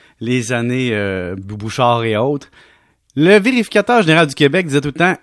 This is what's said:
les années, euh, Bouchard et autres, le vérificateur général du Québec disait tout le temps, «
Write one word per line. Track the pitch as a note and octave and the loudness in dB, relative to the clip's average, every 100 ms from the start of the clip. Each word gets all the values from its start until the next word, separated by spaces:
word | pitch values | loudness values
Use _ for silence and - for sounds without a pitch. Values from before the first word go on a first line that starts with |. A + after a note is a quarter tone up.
| _ - | _ -10
les | A2+ B2+ A#2 | -4 -4 -2
années, | B2 A#2+ B2+ B2+ | -4 -2 -2 -2
euh, | G#2 G2+ F#2 F2+ F#2+ | -2 -2 -4 -6 -10
Bouchard | F#2+ G#2+ G#2+ - A#2+ A#2+ A2+ | -12 -10 -8 0 2 2 0
et | G#2+ | -2
autres, | C3 C#3+ - _ _ _ _ _ _ C3+ | -2 -4 -8 _ _ _ _ _ _ 0
le | E3 G#3 | 4 4
vérificateur | G#3 B3 G3+ G#3+ G3+ A#3+ | 4 0 0 0 2 2
général | E3 D#3+ D#3+ | 4 4 2
du | - | 2
Québec | C#3+ E3+ F3 | 2 2 0
disait | C#3+ | -2
tout | C#3+ | -2
le | |
temps, « | D3 F3 - | 0 0 -2